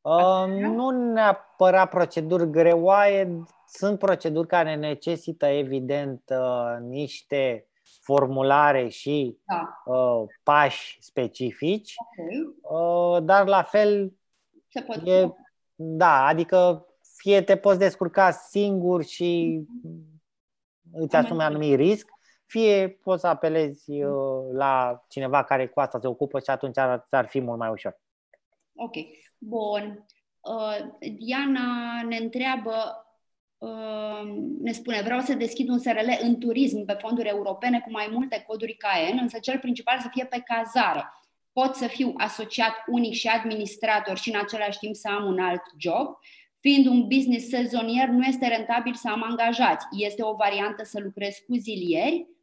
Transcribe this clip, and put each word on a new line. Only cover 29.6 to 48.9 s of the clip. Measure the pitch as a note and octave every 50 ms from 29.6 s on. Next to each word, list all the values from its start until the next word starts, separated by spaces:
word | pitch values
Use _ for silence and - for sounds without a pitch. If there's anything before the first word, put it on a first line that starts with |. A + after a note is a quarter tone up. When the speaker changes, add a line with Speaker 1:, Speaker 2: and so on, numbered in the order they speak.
| G#3+ G#3 G#3 G3+ G#3 G#3 G#3 G#3 _ _ _ _ _ _ _ _
Speaker 2:
Uh, | _ - A3+ A3+ A3 G#3+ G#3 G#3 - - - _ - - G#3+
Diana | G3+ A3+ A3+ B3+ C4+ C#4+ C#4 C4+ B3 B3 B3 A#3+ A#3+ A#3+ A#3 A#3 A#3 A#3
ne | A#3 A#3
întreabă, | A3+ A3+ A3+ A#3 B3 B3+ C4 C4 B3+ G#3+ A3+ A3 A3 A3 - - - - _ _ _ _ _ _ _ _ _ _
uh, | _ A3+ A3+ A3 A3 A3 A3 A3 G#3+ G#3+ G#3+ G#3+ G#3 G#3 G#3 G#3 G#3 - - - -
ne | - A#3
spune, | A3+ - - A#3+ A3+ G#3
„Vreau | G3+ A3+ B3 B3
să | A#3+ C#4+ C4+
deschid | A3+ A#3 A3+ - - C4 A#3+
un | B3 A#3+
S | -
R | B3 A3+ A3 A3
L | A#3+ B3 -
în | A#3 A#3 A#3+ -
turism | B3 A#3 A3+ C4 C#4 G#3+ - G#3 G3+
pe | F#3+ G3+ G3+
fonduri | - A3 A#3+ A#3+ A3
europene | G#3 G3+ G#3 G3 G3+ F#3+ - - B3 B3 A#3
cu | - A3+
mai | A3 G#3+ G#3 G#3+
multe | A3 A#3+ C4 C4 A3 G#3 -
coduri | - A3 G#3+ A3+ A3 A3+
K | _ - G3+ F#3+ F3 D#3+ F3 A3
N, | B3+
însă | B3 A#3 - A3+
cel | - - C4 C4
principal | - B3 A#3+ - - A#3 B3+ B3+
să | A#3+ A#3
fie | - C4 B3+
pe | - B3+ A#3+ B3
cazare. | - A#3 A3+ A3+ A3 - C4 A3 F#3 D#3 - - - - _ _ _ _ _ _ _ _
Pot | B3+ C4 C4+ C4
să | - B3
fiu | A#3 - - C4 A#3 -
asociat | - G3+ G#3+ - - A3 G#3+ - - A3+ A3 A3 - -
unic | - A#3+ A#3+ A#3 A3 -
și | - -
administrator | A3+ A3 A#3 - A3+ G#3+ G#3+ G#3 G3 - - - G#3+ G#3+ G#3 G3+ G3 F#3+
și | F#3+ - A#3 A3
în | G3+ G3+
același | - - A3 G#3 G#3 G3+ -
timp | - G#3+ G#3
să | - - G#3+
am | G3+ G#3 G#3
un | G3 F#3 F#3
alt | F#3 F3+ F3 F3 - - _
job? | D3 - F3 E3 A3+ D4 C#4+ - _ _ - - _ _ _ _ _
Fiind | _ C#4+ C#4+ C#4 C4
un | C4 B3 A#3+ A3+
business | G3+ C4 C4+ C4 B3+ A#3+ A3+ - -
sezonier, | C4 B3 B3 - B3 A#3 A3+ A3+ A#3 B3 C4+
nu | A#3+ A#3+ B3 B3+
este | C4+ B3+ - B3+
rentabil | A#3+ A#3 A3+ G#3+ - A#3 B3 A#3+ B3